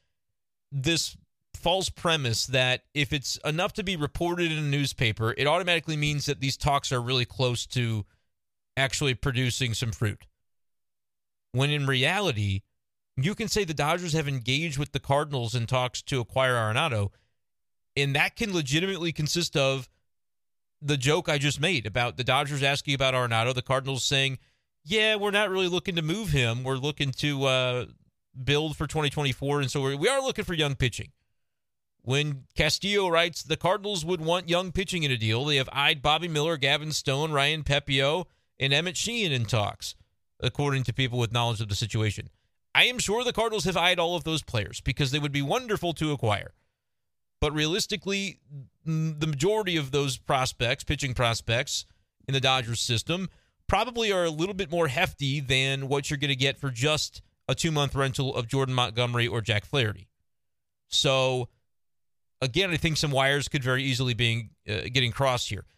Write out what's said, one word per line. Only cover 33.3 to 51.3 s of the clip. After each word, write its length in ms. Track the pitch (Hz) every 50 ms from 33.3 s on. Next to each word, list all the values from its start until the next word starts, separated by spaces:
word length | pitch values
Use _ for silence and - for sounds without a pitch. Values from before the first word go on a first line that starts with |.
| 156 - -
"The 140 | 131 156
Cardinals 480 | - - 170 196 214 196 208 208 175 151
would 160 | 165 - 165
want 260 | 156 160 170 185 170
young 240 | 165 170 175 185 185
pitching 320 | - 180 202 - 185 175 156
in 80 | 139
a 60 | 127
deal. 260 | 117 110 110 110 117 139
They 140 | 151 147
have 100 | 135 131 - -
eyed 280 | 135 143 151 160 143
Bobby 280 | 120 147 151 160 170 175
Miller, 260 | 156 147 147 165 170
Gavin 380 | 143 - 139 143 151 151 156 147
Stone, 400 | - - 143 135 139 156 160 151
Ryan 300 | 139 139 147 156 160 143
Pepiot, 640 | - 143 143 - - 139 135 135 143 156 185 175 - _ _ _ _ _
and 140 | - 135 135
Emmett 240 | 139 147 165 185 165
Sheehan 380 | - - 202 233 233 214 170 139
in 120 | 127 117
talks," 500 | 104 - 113 101 98 - - - - - - _ _ _ _ _ _ _ -
according 440 | - 127 - - 143 143 135 135 127
to 100 | - 117
people 260 | - 131 123 120 123
with 140 | 120 104 113
knowledge 260 | 120 117 117 117 101
of 80 | 113
the 80 | 101 101
situation. 540 | - 120 101 - 113 107 104 98 - - - - _ _ _ _ _ _ _ -
I 120 | 135 180
am 140 | 233 254 233
sure 240 | - 185 202 233 247
the 100 | 247 240
Cardinals 320 | - 226 226 220 208 147
have 100 | 185 170
eyed 240 | 185 165 180 185 175
all 160 | 170 170 175
of 80 | 170 135
those 200 | 156 160 151 -
players 360 | - - 113 101 - - -
because 320 | - - 131 - 147 127
they 80 | 135 151
would 140 | 147 147 135
be 80 | 143
wonderful 500 | 139 139 196 247 254 233 208 - - 175 156
to 200 | - 156 151 147
acquire. 400 | 127 - 110 104 98 87 85 - _ _ _ _ _ _ _ _ _ _ _ _ _ _ _ _ _
But 100 | 147 151
realistically, 880 | 143 156 151 156 175 220 170 - 214 185 - 190 196 196 196 190 - - _ - 143 139 131 - _ _ -
m-, 320 | 160 160 156 160 160 156 151
the 80 | 156
majority 480 | 160 151 131 143 196 214 220 214 185 175
of 160 | 160 143 131
those 260 | 135 143 143 139 123
prospects, 640 | - - - 147 131 131 - - - 123 113 139 - -
pitching 300 | - 151 139 - 131 117
prospects 720 | - 127 117